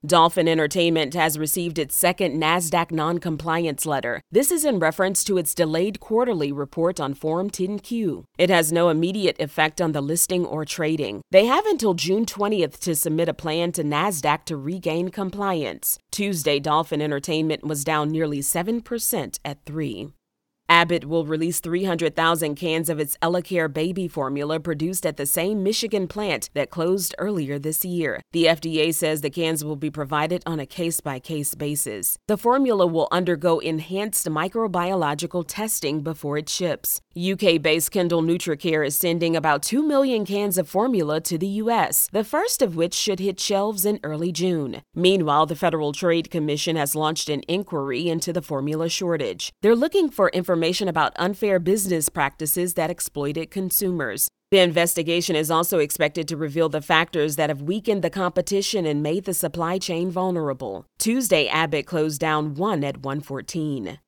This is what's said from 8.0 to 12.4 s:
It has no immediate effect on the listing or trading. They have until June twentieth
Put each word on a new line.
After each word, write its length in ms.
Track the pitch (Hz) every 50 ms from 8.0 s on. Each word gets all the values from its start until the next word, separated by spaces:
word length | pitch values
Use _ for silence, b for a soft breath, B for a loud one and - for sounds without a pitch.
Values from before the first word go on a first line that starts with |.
| 220 180 135 87 - _ _
It 140 | _ 175 180
has 220 | 190 170 165 151
no 180 | 165 170 170 175
immediate 500 | 160 156 165 175 190 214 196 175 - _
effect 400 | 160 147 - - 156 156 156 -
on 120 | 180 165
the 100 | 151 147
listing 420 | 139 143 160 170 - - 185 180 175
or 220 | - - 156 156
trading. 560 | 147 - - 165 156 160 156 143 101 208 196 - _
They 160 | - 190 208
have 220 | 233 262 330 427 440
until 260 | 403 262 226 214 185
June 320 | 170 143 165 185 214 233
twentieth 540 | - - 202